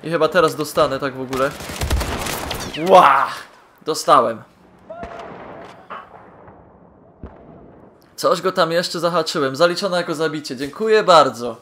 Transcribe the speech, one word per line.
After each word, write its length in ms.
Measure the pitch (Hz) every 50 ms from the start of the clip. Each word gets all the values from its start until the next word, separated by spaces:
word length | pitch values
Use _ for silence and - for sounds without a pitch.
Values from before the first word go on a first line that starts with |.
| -
I 60 | 151
chyba 180 | 170 156 156 151
teraz 280 | 156 185 160 156 135
dostanę, 420 | 139 151 147 - 175 156 139 135 135
tak 160 | 143 135 127
w 60 | 131
ogóle. 300 | 131 123 131 127 131 143 - - - - - - - - - - - - - - - - - - - - - - - - - 151 160 185
Ła! 400 | 190 180 151 143 135 135 131 - - - - - - - _ _ _ _ _
Dostałem. 580 | 151 156 156 - 175 151 139 117 120 113 110 120 _ _ _ _ _ _ _ _ - 659 679 698 - - - - - - - - - - - - - - - - _ - - - - - - - - - - - - - - - - _ _ - - _ _ _ _ _ _ - - - - - - - - - - - - - - _ _ _ _ _
Coś 240 | - - 139 - 175
go 100 | 165 185
tam 200 | 185 185 170 160
jeszcze 280 | 165 170 175 - - 175
zahaczyłem. 560 | 156 170 170 170 156 - - 175 143 131 135
Zaliczone 400 | 131 170 175 175 175 202 190 175
jako 180 | 175 170 170 165
zabicie. 420 | 147 160 160 151 151 143 - 131
Dziękuję 460 | 117 139 139 139 - 220 220 214 214
bardzo. 540 | 196 170 175 156 143 135 117 113 120 120 113 -